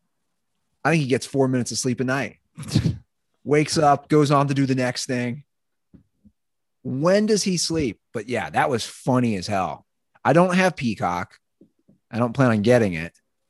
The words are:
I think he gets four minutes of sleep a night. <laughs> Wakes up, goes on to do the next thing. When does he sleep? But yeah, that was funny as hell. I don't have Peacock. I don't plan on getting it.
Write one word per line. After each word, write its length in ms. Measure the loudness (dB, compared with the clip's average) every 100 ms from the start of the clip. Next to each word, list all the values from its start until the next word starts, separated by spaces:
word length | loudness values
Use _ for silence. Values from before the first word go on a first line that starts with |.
| _ _ _ _ _ _ _ _
I 80 | 0
think 100 | 0
he 40 | 0
gets 180 | -2 -2
four 220 | -2 0
minutes 240 | 0 -4
of 60 | -4
sleep 240 | -4 -4
a 20 |
night. 340 | -4 -4 -6 -12 _ -18
<laughs> 840 | -4 -2 -2 -4 -14 _ _ _ 0
Wakes 320 | 0 2 2
up, 320 | 4 2 2
goes 200 | 2 4
on 200 | 2 2
to 40 |
do 120 | 0 0
the 100 | 0
next 300 | -2 -4 -6
thing. 400 | -4 -4 -8 -14 _ _ _ _ -20 _ _ _ _ _ _ _ _
When 440 | -8 -2 2 2 2
does 160 | 0
he 120 | 0 -2
sleep? 460 | -2 -2 -2 -6 _
But 140 | -10 -6
yeah, 220 | -6 -2
that 200 | -2 0
was 160 | -2 -6
funny 520 | -6 0 0 0 -2
as 100 | -4
hell. 380 | -4 -4 -8 _ _ _ _ 2
I 80 |
don't 200 | 4 4
have 220 | 2 0 0
Peacock. 640 | -4 -2 -4 -4 -8 _ _ _ _ _ _ _ _
I 80 | -4
don't 140 | -2
plan 180 | 2 2
on 100 | 4
getting 320 | 4 4 2
it. 240 | -2 -8 -14 _ _